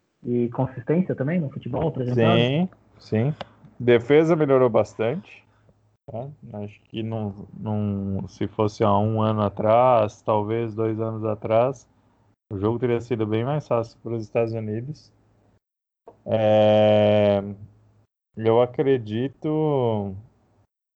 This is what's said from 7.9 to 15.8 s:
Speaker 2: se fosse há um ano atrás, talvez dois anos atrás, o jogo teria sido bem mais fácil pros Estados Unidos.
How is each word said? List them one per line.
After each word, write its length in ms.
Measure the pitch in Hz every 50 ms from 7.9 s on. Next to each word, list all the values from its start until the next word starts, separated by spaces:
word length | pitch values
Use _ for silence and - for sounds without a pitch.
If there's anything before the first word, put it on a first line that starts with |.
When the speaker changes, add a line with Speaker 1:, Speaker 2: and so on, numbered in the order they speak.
| 101 98 98 98 98 98 95 90
Speaker 2:
se 200 | - - 110 98
fosse 360 | - - 110 104 - - 113
há 80 | 104 101 101
um 240 | 104 110 110 110
ano 220 | 107 110 110 107 104
atrás, 760 | 101 - - 110 107 110 120 127 127 127 113 110 107 - - _
talvez 500 | - 113 107 104 104 113 113 117 113 104
dois 260 | 107 113 110 110 107
anos 240 | 113 113 110 110 110
atrás, 640 | 110 107 107 - 101 110 113 120 131 139 - - _ _ _ _ _ _ _ _ _ _ _ _ _
o 60 | 107 98
jogo 220 | 98 107 117 117
teria 200 | 127 120 120 117
sido 280 | 117 120 127 107 110 104
bem 180 | 110 110 117
mais 220 | 131 147 151 143 -
fácil 320 | 131 117 113 113 - _
pros 220 | _ 117 117 117 107
Estados 300 | 104 _ 120 117 113 113
Unidos. 600 | 113 110 107 107 113 120 135 151 - _ _ _ _ _ _ _ _ _ _ _ _ _ _ _ _